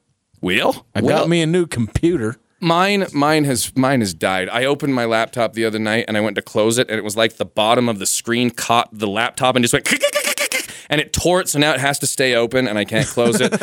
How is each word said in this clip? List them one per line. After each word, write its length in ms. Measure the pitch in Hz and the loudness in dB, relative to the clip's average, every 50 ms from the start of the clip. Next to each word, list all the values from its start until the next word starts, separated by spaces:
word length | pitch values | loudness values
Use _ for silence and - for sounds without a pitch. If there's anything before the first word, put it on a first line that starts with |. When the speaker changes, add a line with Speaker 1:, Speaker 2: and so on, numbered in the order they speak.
| _ _ _ _ _ _ _ _ | _ _ _ _ _ _ _ _
Speaker 1:
Will? 440 | - 113 113 123 170 - - - - _ - | -2 0 2 2 2 2 0 -2 -6 _ -4
Speaker 2:
I 60 | - | 0
Speaker 1:
Will? 80 | - 135 | 2 2
Speaker 2:
got 200 | 147 160 - 165 | 2 2 2 2
me 120 | 170 170 | 2 2
a 60 | 160 | 2
new 180 | 156 170 180 170 | 2 2 0 0
computer. 720 | 160 - 117 110 104 - - 156 170 180 139 107 110 - - _ _ _ - | 0 -2 -4 -4 -4 -2 -2 0 0 0 0 -2 -4 -6 -8 _ _ _ -4
Speaker 1:
Mine, 440 | - 165 165 175 185 202 202 196 185 - - | -2 0 2 2 2 2 2 0 -2 -2 0
mine 320 | 143 143 151 156 156 147 | 0 2 4 4 2 2
has, 260 | 143 127 107 - - - | 2 0 -2 -4 -4 0
mine 240 | 131 131 131 139 120 | 0 2 2 2 2
has 120 | 107 95 82 | 0 0 -2
died. 360 | 80 107 95 95 92 92 95 | -2 -2 0 0 0 -2 -2
I 160 | 107 120 131 | -2 0 0
opened 280 | 139 147 - 151 143 131 | 0 0 0 0 0 0
my 120 | 123 117 | 0 0
laptop 480 | 113 113 113 113 - - 123 113 110 104 | 0 0 0 0 -2 -2 -2 -2 -2 0
the 100 | 110 113 | -2 -2
other 140 | 110 107 110 | 0 0 -2
night 260 | 110 107 110 117 - - | -2 0 0 0 0 0
and 80 | 107 | 0
I 40 | 104 | 0
went 140 | 107 107 101 | 0 -2 -2
to 60 | - | -4
close 360 | - - - 110 107 113 117 | -6 -2 0 2 2 2 2
it, 120 | 123 - - | 0 0 -2
and 80 | 110 | -2
it 60 | 110 98 | -4 -4
was 120 | 107 98 | -4 -2
like 220 | 113 113 110 - | 0 0 0 0
the 80 | - 107 | -4 -8
bottom 420 | 95 - 113 104 110 120 123 123 | -4 -2 0 2 4 4 4 2
of 120 | 117 110 95 | 0 -2 -2
the 60 | 92 | -4
screen 440 | - - - - 120 117 120 123 120 | -4 -4 -4 -2 -2 0 0 0 0
caught 380 | - - - - 113 120 113 - | -2 -4 -2 0 2 2 0 -2
the 160 | 110 104 110 | -4 -6 -4
laptop 480 | 101 98 110 120 123 - - 135 127 123 | -4 -2 -2 -2 -4 -2 0 0 2 2
and 80 | 127 120 | 2 2
just 100 | 120 - | 2 0
went 140 | 135 - | 0 0
<laughs> 1000 | - - - 554 571 571 587 - 587 554 571 587 466 - - - - - - - - | -2 -2 0 -2 -2 -2 -2 -4 -4 -4 -4 -4 -4 -4 -6 -8 -8 -12 -16 -8 -4
and 100 | 147 151 | -2 -2
it 140 | 143 - - | -2 -2 -2
tore 260 | - - 165 180 180 | -2 0 2 2 2
it, 80 | 180 | 0
so 100 | - - 143 | 0 0 0
now 140 | 147 156 147 | 2 2 2
it 60 | 127 | 0
has 200 | 135 139 143 - | 0 -2 -2 -2
to 80 | 151 | -4
stay 280 | - - - 131 127 123 | -4 -2 0 0 2 2
open 320 | 117 117 117 127 127 127 | 2 2 2 2 0 0
and 100 | 104 107 | 0 0
I 60 | 104 101 | -2 -2
can't 240 | - 110 110 107 | 0 0 -2 -2
close 320 | - - 123 120 117 113 107 | 0 0 0 2 2 2 2
it, 140 | 127 107 220 - | 0 0 0 0